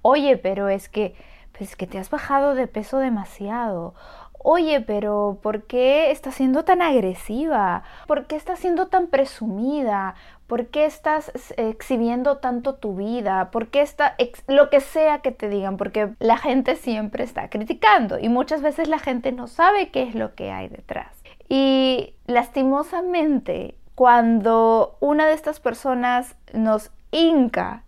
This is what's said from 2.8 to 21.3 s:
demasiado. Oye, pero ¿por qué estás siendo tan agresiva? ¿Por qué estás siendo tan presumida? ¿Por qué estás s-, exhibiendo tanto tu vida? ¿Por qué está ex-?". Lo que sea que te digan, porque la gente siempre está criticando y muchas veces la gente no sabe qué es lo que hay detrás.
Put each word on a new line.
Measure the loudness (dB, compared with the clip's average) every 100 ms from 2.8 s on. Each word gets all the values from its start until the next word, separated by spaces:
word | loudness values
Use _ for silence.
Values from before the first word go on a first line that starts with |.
| -4 -2
demasiado. | -2 -4 -8 -12 -8 -6 -6 -6 -10 -16 -20 -20 -20 -4
Oye, | 2 2 2 0
pero | 0 -4 -2 -2 -2 -2
¿por | -6 -6
qué | -4 0 2 4 2
estás | 0 -6
siendo | -2 0 2
tan | 2 2
agresiva? | 4 2 0 -6 -8 -6 -2 0 0 -2 -8 -20 -4
¿Por | -4 -2
qué | -8
estás | -6 -4
siendo | -2 -2 2
tan | 0 2
presumida? | 0 0 -4 -8 -4 -2 -2 -2 -2 -4 -10 -20 -20 -6
¿Por | -6 -4
qué | 0 0
estás | 0 -2 -2 -4
s-, | -16 -10 -4
exhibiendo | -4 -6 -4 -2 0 0 0 0
tanto | -2 -2 -4 -6
tu | -8 -6
vida? | -6 -4 -2 -2 -2
¿Por | -4 -2
qué | 0
está | 0 2 0 2
ex-?". | -4 -4 2
Lo | 4 6
que | 4
sea | 2 0 2 2
que | -2
te | -4 -6
digan, | -4 -4 -6
porque | -4 -4 -4 -2
la | 2 2
gente | 2 0 0 -2
siempre | -4 -4 -6 -6
está | -6 -8 -8
criticando | -8 -8 0 4 4 2 -2
y | 0
muchas | 0 0 -2
veces | -2 -2 -2
la | -2
gente | -2 -4 -4
no | -6 -10
sabe | 2 4 4 0
qué | -4
es | -4
lo | -6 -8
que | -8 -10
hay | -10 -12
detrás. | -16 -12 -12 -12 -20 -20